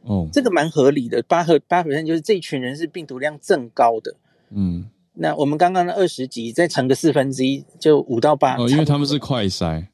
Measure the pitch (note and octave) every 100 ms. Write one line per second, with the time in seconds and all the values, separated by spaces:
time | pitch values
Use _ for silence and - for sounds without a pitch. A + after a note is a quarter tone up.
0 | - G2 E2 C#4 B3 E3+ D#3 D#3 C3+ C#3+
1 | A#2 A#2+ - E3+ E3+ D3+ _ F3 E3 C#3+
2 | D#3+ E3 D3+ G3+ - C#3+ B2+ C#3+ E3 F#3
3 | D3+ B2+ D3 D3+ - E3+ A#2+ - A#2+ A2+
4 | - - _ _ _ G#2 F#2 F2 G2 _
5 | _ - D#3+ D3+ C#3+ D3+ F3 F#3 F3 G3+
6 | F3+ - C3 - A#2 A#2 E3+ - C3 C3+
7 | E3 C#3 C3+ C3 C3 C#3 - _ D#3 D3
8 | - A#2 D3 D3 C3+ B2+ A#2+ D3 D3 C#3+
9 | C#3+ C#3+ - B2+ G2+ - F2 D#2+ F#2+